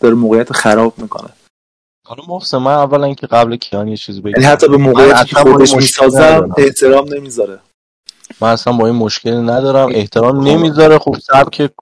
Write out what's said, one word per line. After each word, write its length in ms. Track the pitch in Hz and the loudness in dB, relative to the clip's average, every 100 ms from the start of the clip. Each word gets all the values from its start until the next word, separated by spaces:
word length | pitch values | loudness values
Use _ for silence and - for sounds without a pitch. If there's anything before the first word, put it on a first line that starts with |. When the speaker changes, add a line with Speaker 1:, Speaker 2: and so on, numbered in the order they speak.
Speaker 1:
داره 140 | 120 | 0
موقعیت 380 | 120 110 113 120 | 2 0 0 -2
خراب 420 | - 113 107 113 - | -4 0 0 0 -4
می‌کنه. 340 | 110 - - _ _ _ _ _ _ _ - | -14 -16 -18 _ _ _ _ _ _ _ -20
Speaker 2:
حالا 160 | 123 170 | -20 -16
محسن، 300 | 180 - 131 | -14 -8 -4
من 160 | 131 | 0
اولاً 400 | 147 139 143 143 | 0 0 -2 -2
که 120 | 139 135 | -6 -2
قبل 300 | 117 117 120 | 0 0 -4
کیان 320 | - 101 107 | -8 -8 -8
یه 80 | 107 | -10
چیزی 240 | - 98 | -14 -14
بگم، 120 | 101 117 | -6 0
Speaker 1:
یعنی 80 | |
حتی 240 | 135 147 147 | 0 2 2
به 80 | 139 | 2
Speaker 2:
من 80 | |
Speaker 1:
موقعیتی 280 | 135 123 139 | 2 4 4
که 260 | 123 120 143 | 4 2 2
Speaker 2:
اصلاً 60 | |
با 60 | 139 | 4
این 80 | 135 | 4
Speaker 1:
خودش 160 | 135 | 4
Speaker 2:
مشکل 300 | 131 135 - | 2 0 0
Speaker 1:
می‌سازه 200 | 131 135 | 2 4
Speaker 2:
ندارم. 300 | 156 160 - 147 | 4 2 0 0
Speaker 1:
احترام 560 | 135 - 131 135 143 | -2 2 2 2 0
نمی‌ذاره. 440 | 143 139 117 101 95 _ _ _ _ - - - - | -10 -10 -8 -8 -10 _ _ _ _ -20 -20 -20 -6
Speaker 2:
من 80 | 113 | -2
اصلاً 240 | 113 123 | -2 -2
با 140 | 120 113 | -2 0
این 100 | 120 | -2
مشکل 540 | 107 - 117 120 117 | -4 -6 -6 -4 -4
ندارم، 380 | 123 135 135 127 | -2 0 0 0
احترام 460 | 113 101 113 120 139 | -2 -4 -2 0 0
Speaker 1:
خب. 60 | 139 | 0
Speaker 2:
نمیذاره. 520 | 160 165 151 156 151 | 0 0 2 4 4
خب، 180 | 147 156 - | 0 -6 0
سبک 440 | 135 139 - 143 - | 0 0 -2 -6 -8